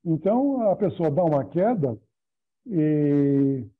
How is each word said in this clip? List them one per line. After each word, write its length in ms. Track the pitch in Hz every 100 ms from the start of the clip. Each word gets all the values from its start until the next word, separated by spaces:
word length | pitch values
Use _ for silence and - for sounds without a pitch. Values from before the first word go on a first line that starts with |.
Então, 640 | 175 160 190 240 285 262 220
a 60 | 180
pessoa 340 | 202 - 160
dá 140 | 139
uma 200 | 170 147
queda 540 | 110 165 208 240 139 113 _ _ _ _ _ _
e 1000 | 269 180 151 151 147 143 143 139 139 135 107